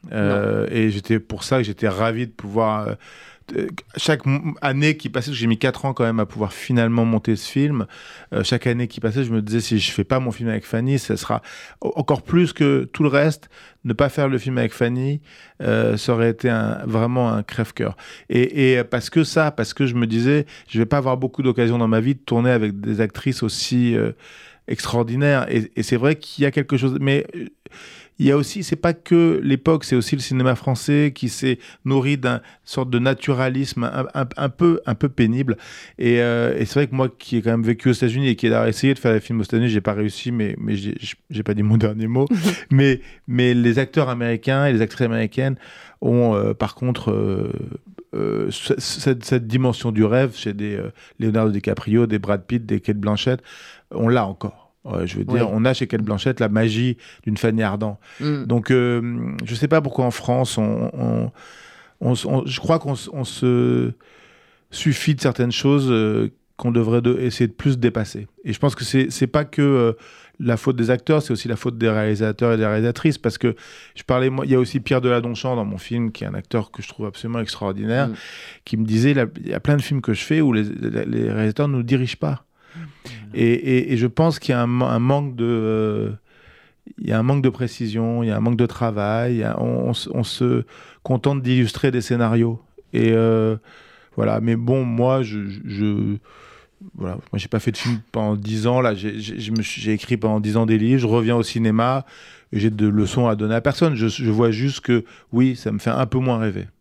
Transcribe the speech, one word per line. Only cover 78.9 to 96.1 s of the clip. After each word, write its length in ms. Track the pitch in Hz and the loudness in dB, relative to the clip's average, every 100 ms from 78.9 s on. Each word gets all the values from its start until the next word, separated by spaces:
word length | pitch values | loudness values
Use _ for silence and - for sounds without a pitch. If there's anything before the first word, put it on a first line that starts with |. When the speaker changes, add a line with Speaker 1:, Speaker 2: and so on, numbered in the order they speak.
| 110 135 | 4 4
Speaker 1:
la, 120 | 139 117 - | 4 0 -4
il 80 | - | -6
y 40 | |
a 60 | - | -4
plein 160 | - 147 | 0 0
de 60 | |
films 180 | - 143 | 0 -2
que 140 | 117 | -2
je 100 | 104 | -4
fais 160 | - 156 | 0 2
où 140 | 147 | 4
les, 100 | 110 | 2
les, 420 | 104 - - 107 - | 0 -4 -4 -4 -2
les 240 | 117 113 | -2 -2
réalisateurs 360 | 107 107 107 147 | 0 0 0 -2
ne 80 | 135 | -2
nous 80 | |
dirigent 320 | 120 131 127 - | 0 0 0 -4
pas. 280 | 151 135 _ _ _ 165 | -4 -4 _ _ _ -18
Speaker 2:
Mm. 40 | 156 - - 113 104 | -18 -18 -20 -18 -10
Speaker 1:
Et, 180 | 110 117 | 0 2
et, 420 | 120 135 127 127 | 2 2 2 2
et 40 | 123 | 0
je 100 | 120 | 0
pense 320 | - 160 151 | 2 2 0
qu'il 140 | - | -2
y 20 | 123 | 0
a 60 | |
un 60 | 120 | 2
ma-, 200 | 123 127 | 0 2
un 100 | 117 | 2
manque 360 | 123 143 143 123 | 2 2 0 -2
de, 80 | 117 | 0
euh, 640 | 117 110 110 110 107 107 107 _ _ - - _ _ - - | 0 0 0 0 -2 -4 -6 _ _ -20 -20 _ _ -20 -12
il 100 | - | -2
y 20 | |
a 80 | 110 | 0
un 40 | |
manque 180 | 120 139 | 2 2
de 80 | 131 | 0
précision, 720 | - 120 - 117 110 113 117 | 0 -6 -4 -6 -2 -2 -2
il 40 | 117 | -2
y 40 | |
a 60 | 107 | 0
un 40 | |
manque 160 | 113 117 | 0 2
de 80 | 120 | 0
travail, 680 | - 117 104 101 113 123 120 | 0 -4 -2 -2 0 0 -2
il 40 | |
y 40 | |
a, 180 | 110 - | -2 -2
on, 280 | 120 123 123 | -2 -2 -2
on 40 | |
se, 160 | 117 - | -4 -4
on 100 | 127 | -4
se 400 | 110 - 123 123 117 - - - | -4 0 0 0 -2 -14 -20 -16
contente 380 | - 127 143 139 | -2 0 0 0
d'illustrer 500 | 123 127 113 - 139 | 0 2 2 2 0
des 80 | 123 | 0
scénarios. 600 | 110 120 117 117 117 117 _ - _ | 0 0 2 4 2 -2 _ -20 _
Et, 180 | 117 113 | 2 4
euh, 460 | 113 113 113 110 107 - - - - _ - | 4 4 4 2 -2 -8 -20 -20 -20 _ -2
voilà. 240 | 107 110 | 0 0
Mais 160 | 113 117 | 0 0
bon, 300 | 117 135 123 | 2 0 0
moi, 360 | 117 123 131 | 0 2 2
je, 260 | 113 107 98 | -2 -6 -8
je, 120 | 98 - | -10 -10
je, 500 | 101 104 104 104 | -2 0 0 -2